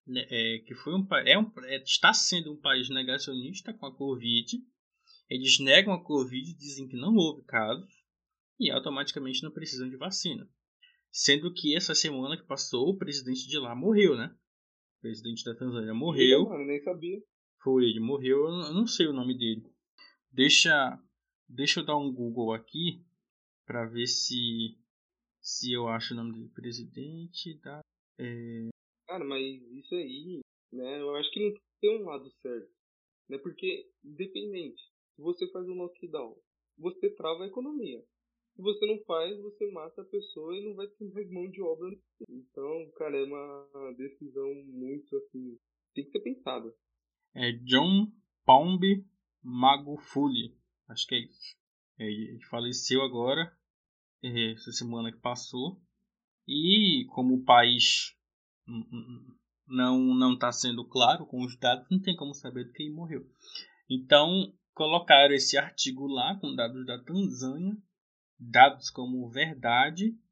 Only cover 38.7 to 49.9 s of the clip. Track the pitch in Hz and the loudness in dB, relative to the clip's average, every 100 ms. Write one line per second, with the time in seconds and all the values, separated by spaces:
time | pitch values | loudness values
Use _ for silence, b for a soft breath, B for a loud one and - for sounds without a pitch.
38.7 | 208 214 214 - 165 170 208 208 - 202 | -2 -2 -2 -2 -2 -2 -6 -12 -8 -8
39.7 | 180 160 165 190 202 196 156 160 185 208 | -6 -12 -14 -8 -8 -8 -10 -8 -8 -8
40.7 | 190 202 - 208 190 196 180 190 190 170 | -10 -12 -12 -14 -12 -10 -8 -8 -6 -6
41.7 | 160 180 196 _ - - 123 127 135 139 | -4 -8 -12 _ -20 -18 -18 -18 -12 -8
42.7 | 160 160 - 151 143 139 143 143 143 143 | -8 -10 -8 -4 -2 -4 -6 -12 -14 -18
43.7 | 139 135 123 139 - 143 131 135 139 139 | -14 -14 -12 -14 -12 -10 -6 -6 -6 -10
44.7 | 127 127 143 - 139 139 131 127 117 _ | -10 -8 -8 -6 -6 -6 -10 -12 -14 _
45.7 | _ _ - 139 147 - 131 - 123 113 | _ _ -10 -6 -6 -6 -8 -8 -8 -10
46.7 | - _ _ _ _ _ 135 120 117 123 | -18 _ _ _ _ _ -6 -4 -4 2
47.7 | 127 170 196 214 - _ _ - 135 170 | 4 6 4 2 -2 _ _ 6 8 8
48.7 | 185 190 202 - _ _ _ 123 123 131 | 2 4 2 0 _ _ _ -8 2 4
49.7 | 143 143 | 4 0